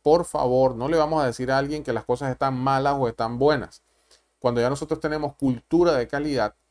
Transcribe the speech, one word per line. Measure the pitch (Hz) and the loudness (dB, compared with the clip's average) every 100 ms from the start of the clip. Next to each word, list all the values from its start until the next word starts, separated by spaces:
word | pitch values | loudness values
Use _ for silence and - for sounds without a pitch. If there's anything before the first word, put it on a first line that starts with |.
por | 147 170 170 | 2 4 2
favor, | 151 127 127 131 117 | -2 2 4 2 0
no | 135 | -2
le | 165 | 0
vamos | 151 156 | 0 0
a | 135 | -2
decir | 117 127 | -2 -2
a | 135 | -2
alguien | 143 151 | -2 -4
que | 131 | -4
las | 113 | -4
cosas | - 123 139 | -2 -4 -4
están | 123 135 127 | -4 -2 -2
malas | 135 135 139 139 | 0 0 0 0
o | 120 | -2
están | 113 113 120 | -2 -4 2
buenas. | 143 143 87 - _ _ _ _ _ _ | 2 2 -2 -14 _ _ _ _ _ _
Cuando | 127 120 | -2 0
ya | 120 | 0
nosotros | 139 156 160 | -2 -4 -4
tenemos | 156 151 147 - | -4 -4 -6 -2
cultura | 135 117 - 165 170 | -2 -2 0 2 4
de | 139 117 | 2 0
calidad, | 143 151 131 104 - _ | -4 -2 -2 -2 -4 _